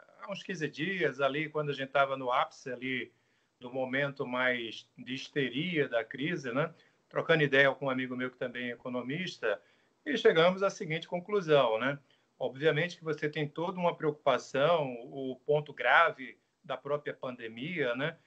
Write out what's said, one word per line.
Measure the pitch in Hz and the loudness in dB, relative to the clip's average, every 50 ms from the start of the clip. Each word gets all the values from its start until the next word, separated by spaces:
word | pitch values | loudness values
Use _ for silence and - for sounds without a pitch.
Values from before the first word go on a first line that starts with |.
| - - - - | -18 -20 -20 -18
há | 110 127 | -12 -12
uns | - - | -12 -10
quinze | - - 185 156 151 143 | -10 -10 -8 -6 -6 -6
dias | - 135 156 185 196 175 160 139 131 135 | -6 -6 -6 -4 -2 0 0 -2 0 0
ali, | 143 135 135 151 156 147 | 0 0 0 -2 -4 -4
quando | - 151 151 143 | -4 -4 -4 -4
a | 139 | -4
gente | 127 135 135 | -6 -6 -2
tava | - 143 139 139 135 | 2 2 2 2 0
no | 135 131 123 | -4 -2 0
ápice | 127 143 160 160 - - - 135 | 0 0 0 -2 -6 -14 -10 -10
ali | 123 123 127 131 131 123 110 - _ _ _ _ _ _ _ _ _ _ | -10 -8 -6 -6 -4 -4 -6 -8 _ _ _ _ _ _ _ _ _ _
do | - 123 | -14 -8
momento | 131 131 127 123 127 139 143 139 135 - 135 | -6 -4 -4 -2 -2 -2 -2 -2 -4 -6 -6
mais | 123 123 123 127 127 123 120 117 110 101 - - _ _ | -4 -2 0 0 0 0 -2 -4 -8 -10 -14 -16 _ _
de | - 117 123 131 | -16 -10 -10 -8
histeria | 131 - - - 147 135 120 117 143 170 180 170 151 135 127 | -10 -8 -6 -2 -2 -2 -2 -2 -4 -4 -2 0 0 0 0
da | 117 113 | 0 -2
crise, | 110 - - 123 143 175 170 151 135 120 117 | -2 -4 -6 -6 -4 -4 -4 -4 -4 -4 -2
né? | 139 160 160 - _ _ _ _ _ _ _ | -2 -2 -2 -4 _ _ _ _ _ _ _
Trocando | - 147 143 - 165 156 147 | -6 -4 2 4 4 4 4
ideia | 143 135 139 139 135 131 | 6 6 6 6 6 4
com | - 143 | 2 -2
um | 135 | -2
amigo | 127 127 131 127 127 | -2 -2 -4 -4 -4
meu | 127 127 127 | -6 -6 -6
que | 127 | -6
também | - 131 123 120 120 123 123 | -6 -8 -8 -6 -8 -8 -8
é | 117 | -8
economista, | 113 - 127 123 123 120 127 147 175 185 - - - 120 110 101 - _ _ _ _ _ _ _ _ - | -8 -8 -6 -6 -6 -4 -4 -6 -6 -6 -8 -8 -4 -2 -2 -2 -2 _ _ _ _ _ _ _ _ -6
e | - 262 | -4 -2
chegamos | - - 220 175 160 165 185 190 190 196 | 4 4 6 6 8 6 6 4 4 0
à | 196 | 0
seguinte | 190 - 202 156 156 170 - | 0 -2 -6 -4 -4 -6 -6
conclusão, | - 180 175 175 - 214 202 170 156 147 139 131 113 110 | -6 -8 -8 -4 -2 -2 0 2 4 6 6 6 4 2
né? | 110 123 135 143 147 _ _ _ _ _ _ _ - | 2 0 -2 -2 -4 _ _ _ _ _ _ _ -6
Obviamente | 131 117 123 135 151 160 147 151 175 180 - | -6 -6 -4 0 2 2 2 2 0 -2 -4
que | - 160 | -8 -6
você | 160 151 151 156 | -6 -4 -4 -4
tem | 151 151 160 151 151 | -4 -2 -4 -4 -4
toda | - 160 170 185 185 | -4 -6 -6 -4 -2
uma | 180 175 170 156 | 0 0 0 0
preocupação, | - 156 151 147 - - 143 123 117 - - - 131 143 160 175 160 143 131 123 117 123 143 | 0 -2 -2 -2 0 2 2 2 2 0 -2 0 2 4 4 4 2 2 -2 -6 -10 -12 -12
o | 147 139 135 131 127 - - | -10 -8 -6 -6 -8 -6 0
ponto | - 147 151 147 143 127 | 2 2 2 2 -2 -8
grave | - - 123 139 165 170 156 131 131 131 117 101 _ _ _ _ _ _ | 0 4 6 8 8 8 6 2 -4 -12 -12 -14 _ _ _ _ _ _
da | 147 131 | -8 -8
própria | - - 143 147 147 - 139 - | -6 -4 -4 -4 -4 -4 -8 -10
pandemia, | - - 131 123 123 117 110 113 117 135 175 180 160 135 120 120 | -8 -8 -8 -8 -8 -10 -12 -10 -8 -8 -6 -2 -2 0 0 0
né? | 127 143 165 156 - _ | 0 -2 -4 -4 -8 _